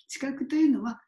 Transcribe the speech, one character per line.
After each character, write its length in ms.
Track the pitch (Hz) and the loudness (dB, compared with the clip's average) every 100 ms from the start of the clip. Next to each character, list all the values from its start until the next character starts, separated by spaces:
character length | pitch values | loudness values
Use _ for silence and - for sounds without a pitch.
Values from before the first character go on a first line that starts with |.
| _ | _
知 100 | - | -8
覚 300 | 269 269 - | -8 -6 -4
と 80 | 302 | 2
い 100 | 311 | 4
う 60 | |
の 120 | 233 | 4
は、 180 | 226 226 | -2 -10